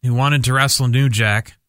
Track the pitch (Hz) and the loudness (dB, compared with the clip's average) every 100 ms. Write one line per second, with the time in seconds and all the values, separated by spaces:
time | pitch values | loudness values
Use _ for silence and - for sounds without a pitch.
0 | 123 120 135 143 123 131 135 - 131 123 | -2 0 0 0 0 0 0 0 0 2
1 | 139 107 110 104 - _ | 0 0 0 -2 -4 _